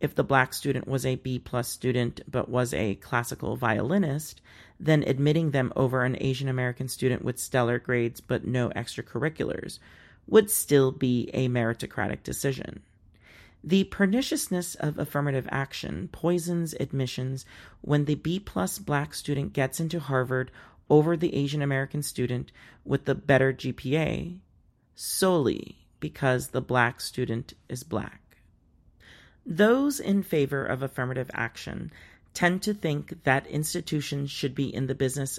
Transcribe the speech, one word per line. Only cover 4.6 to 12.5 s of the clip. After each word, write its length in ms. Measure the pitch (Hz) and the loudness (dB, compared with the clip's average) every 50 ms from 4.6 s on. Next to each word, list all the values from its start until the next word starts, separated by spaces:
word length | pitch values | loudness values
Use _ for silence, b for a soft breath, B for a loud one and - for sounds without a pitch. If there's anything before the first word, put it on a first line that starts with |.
| B B B - | B B B -2
then 240 | 135 151 156 151 - | 2 4 4 6 4
admitting 440 | - 131 131 143 147 151 165 165 151 | 2 2 2 4 4 4 4 2 2
them 240 | 139 139 127 120 - | 2 2 0 0 2
over 280 | - 131 123 127 131 123 | 2 2 2 2 2 2
an 120 | 127 127 - | 0 0 0
Asian 280 | - 135 131 123 135 135 | 0 -2 -2 -2 -2 -2
American 400 | 131 127 127 123 123 - 131 127 | -2 0 -2 -2 -2 -4 -6 -8
student 340 | - - 143 131 123 - - | -4 0 0 0 0 0 -2
with 160 | 123 120 - | -4 -4 -6
stellar 400 | - - - 131 120 117 120 120 | -4 -2 0 2 2 2 0 0
grades 440 | - - 127 120 117 117 120 - - | 0 0 0 2 0 0 -2 -6 -6
but 240 | - 127 - - | -4 -4 -2 -2
no 240 | - 123 127 120 - | -2 0 0 0 0
extracurriculars 1080 | - - 120 - - - - - - 117 127 160 156 - - - - - - - - B B B B B B B B B _ - | -2 -4 -6 -6 -8 -10 -8 -8 -4 -4 -2 -2 -2 -4 -4 -4 -4 -6 -8 -10 -12 B B B B B B B B B _ 4
would 220 | - 220 208 208 | 6 6 6 6
still 400 | - - - - 147 139 135 131 | 2 -2 2 4 6 6 6 6
be 400 | 139 156 135 127 123 120 113 - - | 2 0 0 2 2 2 0 -2 -2
a 160 | 131 131 127 | 0 0 0
meritocratic 720 | 123 123 117 113 117 - - - - - - - - - - | 2 2 0 0 -2 -2 -6 -8 -6 -4 -4 -4 -4 -6 -8
decision. 580 | - 131 - - 139 | -8 -6 -4 -2 -2